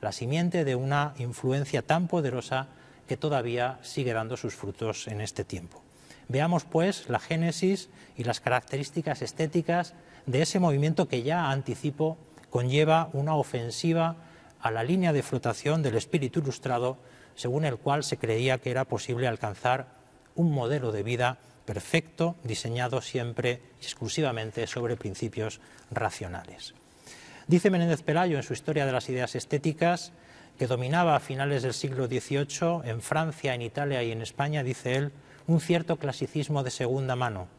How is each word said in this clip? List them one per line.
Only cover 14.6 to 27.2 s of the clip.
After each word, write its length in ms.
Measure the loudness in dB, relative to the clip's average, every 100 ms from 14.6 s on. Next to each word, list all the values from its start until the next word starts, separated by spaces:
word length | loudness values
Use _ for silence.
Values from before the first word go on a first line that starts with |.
a 100 | -2
la 140 | 0
línea 280 | 2 2 4
de 100 | 2
flotación 600 | 0 -2 -2 -2 0 0
del 140 | 2 0
espíritu 440 | 0 -2 0 0
ilustrado, 580 | -2 -4 -2 0 0 -4 -14 -20 -20
según 300 | -6 -2 0
el 140 | 0 0
cual 260 | 0 0
se 140 | 0 -2
creía 400 | 0 2 2 2
que 120 | 0
era 140 | -2
posible 420 | -2 -4 -2 -2 0
alcanzar 640 | -2 -4 -2 0 0 -2 -16 -20 -20 _
un 180 | 2 2
modelo 400 | 4 2 0 0
de 100 | -2
vida 360 | -2 0 0 0 -14 -18
perfecto, 720 | -8 -8 0 -2 -2 -2 -2 -2
diseñado 580 | -6 -6 -4 -2 -2 -2
siempre 580 | -2 -4 -4 -2 -2 -2 -8 -16
y 40 |
exclusivamente 840 | -12 -8 -4 0 0 -2 -6 -4 -4
sobre 300 | -2 -4 -4
principios 640 | -6 -6 -6 -4 -6 -6 -18 -20 -8
racionales. 840 | -4 -4 -4 -10 -10 -12 -16 -18 -18 -20 -20 -20 -20